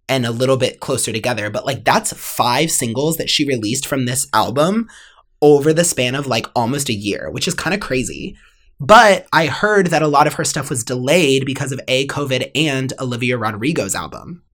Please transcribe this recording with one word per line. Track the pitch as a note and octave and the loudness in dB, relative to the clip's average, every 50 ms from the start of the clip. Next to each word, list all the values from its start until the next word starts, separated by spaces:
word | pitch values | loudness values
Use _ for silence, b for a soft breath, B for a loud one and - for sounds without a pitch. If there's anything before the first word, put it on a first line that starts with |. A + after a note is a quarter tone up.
| _ - | _ -2
and | C3+ C3+ A#2 | 0 0 0
a | A#2 | 0
little | A#2 A#2 B2+ C3 C3+ | -2 0 2 2 2
bit | B2+ B2+ - - - | 2 0 -2 -4 -4
closer | - - C#3 A2 - - | -6 -4 -4 -2 -2 -4
together. | A2 A2+ G#2 B2 B2 G#2 G#2 G#2 | -4 -2 -2 -2 -2 -2 -4 -6
But, | G#2 G#2 - | -6 -6 -4
like, | - C3 G#2 - | -6 -6 -2 2
that's | - B2 A3 A3 - | 2 2 2 2 -2
five | - - - - - - A2+ A#2+ A#2+ C3+ D#3+ D#3+ | -8 -10 -12 -6 -2 -2 0 0 2 0 0 0
singles | - - C3 A#2 A2 B2 C#3+ D#3+ D#3+ | -2 -2 -2 -2 -2 -2 -2 -2 -2
that | D#3 C3 - | -2 -2 -2
she | - - D3+ | 0 0 0
released | C#3+ C3+ A#2+ G#2 G#2 B2 C3 - | 0 -2 -2 -2 -2 -4 -4 -4
from | - C#3+ C#3 B2+ | -4 -2 -2 -2
this | A#2+ B2 B2 - - | -2 -2 -4 -4 0
album | - A2 G2+ F#2+ G#2+ C#3 D3+ F3 G#3 A3+ A3+ B B B B B B B B B _ - | 0 0 0 0 0 0 2 2 0 -2 -4 B B B B B B B B B _ 2
over | - D3 D3 C#3+ C#3 D#3 | 4 4 4 4 2 2
the | D#3 D#3+ F3 | 2 2 2
span | - - - B2+ B2 B2 | 0 0 -2 -2 -2 -2
of, | C#3+ C#3+ C3 | -4 -4 -2
like, | A#2 A#2 - - - | -2 -2 -2 -2 -2
almost | B2 A#2 A#2 C3+ C#3+ C#3 C3 | -2 -2 -2 -2 -4 -4 -4
a | A2 | -4
year, | G2+ G#2 G2+ F#2 - - D2+ | -4 -4 -4 -4 -6 -6 -8
which | D2+ B2+ B2+ F3+ | -8 -4 -4 -4
is | D#3+ | -4
kinda | - - - F#3+ | -4 -4 -4 -4
crazy. | G#3 - - C3 C3 A#2+ - D2 C2+ - - - b b b b b b b b - | -4 -4 -2 -2 -2 -2 -4 -8 -10 -12 -14 -14 b b b b b b b b -2
But | C#3 B2+ G#3 A#3 A#3 G#3 F#3+ F#3 - - | 4 8 8 10 10 8 6 4 2 0
I | - D#3 E3 | 0 2 2
heard | C#3 A#2+ - - G#3+ G#3+ G3+ F#3 E3+ | 0 -2 0 0 2 4 4 2 2
that | E3 D3+ | 2 2
a | D#3 D3+ | 2 4
lot | C#3+ C#3 D3 C#3+ | 4 4 4 4
of | - | 2
her | - D#3 | -2 -4
stuff | - - D#3 C3 - | -4 -4 -4 -4 -4
was | D3+ B2 A2+ | -4 -4 -4
delayed | - C3 B2 B2 C3+ D3 D3+ D3+ C#3 C3+ C3+ C3 | -4 -4 -2 2 4 4 6 6 4 4 2 2
because | C#3 B2+ - C#3+ C3 | -2 -4 -4 -4 -6
of | C#3 B2 - - | -6 -6 -2 0
A, | C3 C3 C3+ | 0 0 0
covid, | C#3 - D3 D3 C#3 C3 B2+ - - - | -2 -4 -4 -2 -2 -2 -2 -2 -2 -2
and | C3+ D#3+ D#3 C3+ C3+ C3 C3 - - | 0 0 0 0 -2 -2 -4 -4 -6
Olivia | C3+ B2+ A#2+ A2+ B2+ B2 B2 | -6 -6 -4 -2 -2 -2 0
Rodrigo's | A#2+ A2 A2 G#2+ G2+ A2+ D3 E3+ - C#3+ - - | 0 -2 -4 -4 -2 -2 -2 0 0 -2 -2 -4
album. | F2+ F2 - - - - - F3 F3 _ _ | -6 -6 -8 -10 -14 -14 -16 -18 -18 _ _